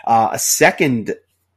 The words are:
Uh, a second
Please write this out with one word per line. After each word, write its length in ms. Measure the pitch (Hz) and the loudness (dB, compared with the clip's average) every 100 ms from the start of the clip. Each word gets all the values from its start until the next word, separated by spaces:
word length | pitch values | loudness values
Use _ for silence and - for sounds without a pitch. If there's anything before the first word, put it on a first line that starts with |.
Uh, 260 | - 117 110 | 0 0 2
a 60 | - | -2
second 760 | - - 156 185 160 120 98 - _ _ _ | -4 2 2 2 0 -2 -4 -10 _ _ _